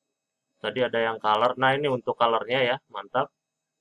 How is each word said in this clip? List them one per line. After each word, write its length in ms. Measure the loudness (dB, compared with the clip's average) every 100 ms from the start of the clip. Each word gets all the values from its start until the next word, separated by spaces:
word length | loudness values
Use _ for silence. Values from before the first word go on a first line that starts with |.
| _ _ _ _ _ _
Tadi 220 | -6 -2
ada 180 | -2 0 -2
yang 160 | -2
color. 320 | 0 2 2 2
Nah, 160 | 0 2
ini 80 | 0
untuk 320 | -2 -4 0
colornya 480 | 2 0 0 0 0
ya, 100 | -2 _
mantap. 400 | -14 -4 -4 -4 _ _ _ _ _